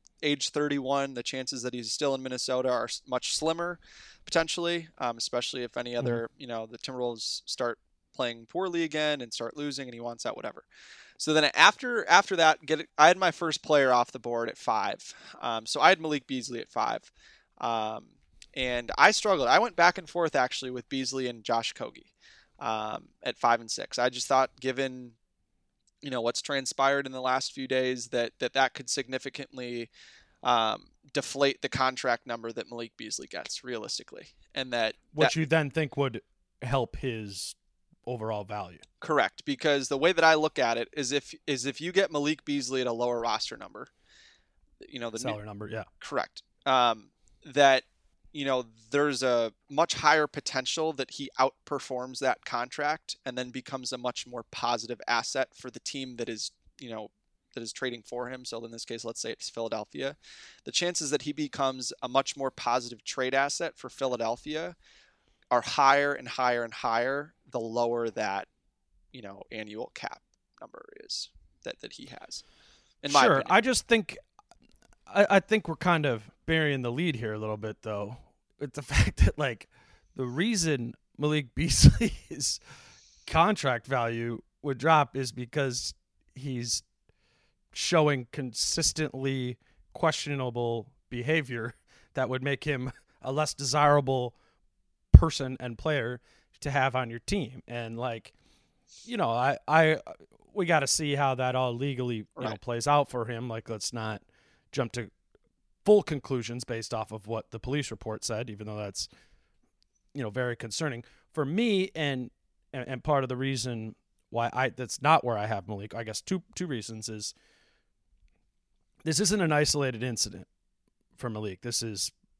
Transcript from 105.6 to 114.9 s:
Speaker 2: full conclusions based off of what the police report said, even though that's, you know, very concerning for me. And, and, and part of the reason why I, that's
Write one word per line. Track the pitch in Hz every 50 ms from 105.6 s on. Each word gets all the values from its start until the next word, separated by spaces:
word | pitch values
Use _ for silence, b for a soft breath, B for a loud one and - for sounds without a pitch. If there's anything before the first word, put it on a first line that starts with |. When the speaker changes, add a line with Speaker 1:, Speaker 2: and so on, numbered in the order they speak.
| _ _ _ _ -
Speaker 2:
full | - 214 208 -
conclusions | - 156 135 - - 135 123 113 120 120 123 117
based | - 120 113 107 - 120
off | 110 110 -
of | 110 107 98
what | 104 113 110 - _
the | - 107
police | - 123 139 147 135 -
report | - - - 113 107 110 -
said, | - 113 107 123 113
even | 104 101 107
though | 107 107
that's, | 104 104 101 95 - - b b b b b b b b b b b _ _ _ _ _ _ _ _ _ _ -
you | 143
know, | 123 107
very | 98 127 127 123 120
concerning | - - 113 - - 165 147 123 117 b b b b b b -
for | 160 143
me. | 135 165 202 240 233 202 190 185 - -
And, | 160 151 143 135 127 123 - - _ _ _ _ _ _ _ -
and, | 131 123
and | 135 131 120 -
part | 156 151 139 131
of | 127
the | 131
reason | 123 135 135 135 123 113 127 120 113 110 110 - - _ _ _ _ _ _
why | - 117 117 117 -
I, | 123 131 127
that's | - - 127 110